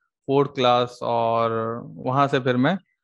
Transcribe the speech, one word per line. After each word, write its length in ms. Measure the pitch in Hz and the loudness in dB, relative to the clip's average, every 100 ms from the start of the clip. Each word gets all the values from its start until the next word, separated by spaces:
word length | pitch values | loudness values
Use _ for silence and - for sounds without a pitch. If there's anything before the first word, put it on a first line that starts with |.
| _ _ - | _ _ 0
फोर्थ 240 | 139 135 | 0 0
क्लास, 480 | - 123 123 123 - | 2 2 4 0 -4
और 800 | 120 117 113 117 117 113 113 117 147 | -4 0 0 0 0 -2 -4 -8 -12
वहाँ 420 | 113 127 131 139 | -10 -2 0 2
से 120 | 139 | 2
फिर 180 | 127 123 | 0 0
मैं 200 | 135 185 - _ | 0 -2 -6 _